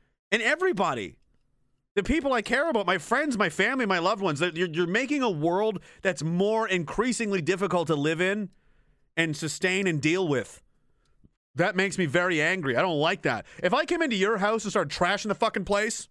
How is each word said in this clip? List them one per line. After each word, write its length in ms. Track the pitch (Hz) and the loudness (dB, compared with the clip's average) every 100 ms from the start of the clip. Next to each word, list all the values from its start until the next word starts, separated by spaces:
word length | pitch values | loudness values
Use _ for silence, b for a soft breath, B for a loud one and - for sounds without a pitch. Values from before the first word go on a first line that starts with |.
| _ _ _ | _ _ _
and 120 | 220 | 0
everybody. 760 | 226 311 370 285 285 117 92 - _ _ _ _ _ _ _ 202 | 0 0 0 0 0 -2 -8 -12 _ _ _ _ _ _ _ -4
The 80 | |
people 280 | 185 302 269 | 0 0 0
I 100 | 240 | -2
care 260 | 196 247 330 | 0 0 0
about, 180 | 233 175 | 0 0
my 120 | 185 | -2
friends, 380 | - 254 311 214 | 0 0 0 0
my 120 | 185 | 0
family, 380 | - 214 269 214 | 0 0 0 0
my 120 | 180 | 2
loved 240 | 180 214 | 2 2
ones. 160 | 190 143 | 0 0
That 180 | 175 160 | -2 0
you're, 120 | 180 | -2
you're 180 | 156 175 | 0 0
making 360 | 220 269 294 | 0 0 0
a 80 | 240 | 0
world 500 | 151 165 180 220 185 B B | 0 0 2 0 -2 B B
that's 200 | 190 175 | -4 -2
more 460 | 160 175 202 220 220 | -2 0 2 2 0
increasingly 760 | 185 147 - 247 226 220 196 | -2 -2 0 0 0 0 0
difficult 460 | 151 185 196 180 156 | 0 0 0 0 0
to 80 | 147 | 0
live 240 | 151 160 | 0 2
in 300 | 185 208 190 - _ _ _ _ _ - | 0 -2 -6 -12 _ _ _ _ _ -2
and 200 | 165 147 | -2 -2
sustain 520 | 151 - 185 190 190 | -6 -2 0 2 0
and 120 | 151 | 0
deal 280 | 156 180 180 | 0 0 0
with. 340 | 127 - - _ _ _ _ _ _ - _ _ 135 | -2 -4 -12 _ _ _ _ _ _ -20 _ _ -2
That 180 | 185 | 0
makes 240 | 185 196 - | 0 0 0
me 80 | 160 | 0
very 340 | 170 180 160 | 2 2 2
angry. 360 | 156 190 135 120 | 2 0 0 2
I 60 | |
don't 180 | 185 151 | 2 2
like 220 | 160 196 | 0 0
that. 240 | 151 110 B B | -2 -2 B B
If 100 | 175 | 0
I 100 | 254 | 0
came 160 | - 339 | 0 0
into 140 | 311 | 0
your 240 | 208 196 214 | 0 0 2
house 240 | 208 226 | 0 -2
and 80 | 208 | -2
started 260 | 202 151 - | -2 -2 0
trashing 300 | 180 196 214 | 0 0 -2
the 80 | |
fucking 300 | 190 220 214 | -2 -2 -2
place 420 | 180 202 220 - - | -2 0 -2 -6 -12